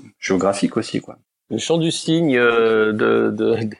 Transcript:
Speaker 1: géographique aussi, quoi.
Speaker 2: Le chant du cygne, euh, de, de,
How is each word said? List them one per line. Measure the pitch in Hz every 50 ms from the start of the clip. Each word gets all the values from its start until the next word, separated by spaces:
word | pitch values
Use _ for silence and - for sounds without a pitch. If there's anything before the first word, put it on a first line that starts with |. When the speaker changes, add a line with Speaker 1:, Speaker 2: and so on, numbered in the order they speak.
| - - - _
Speaker 1:
géographique | - - 95 92 92 95 98 - - - -
aussi, | 113 107 - - 113
quoi. | - - - - _ _ _ _ _ -
Speaker 2:
Le | - 113
chant | - - 165 165
du | 160 165
cygne, | 147 - - - 160 165 170 151 131
euh, | 123 120 120 117 117 113 113 110 110 110 107
de, | 107 110 120 113 113 113 113 110
de, | 107 107 110 110 113 110 113 107 104 -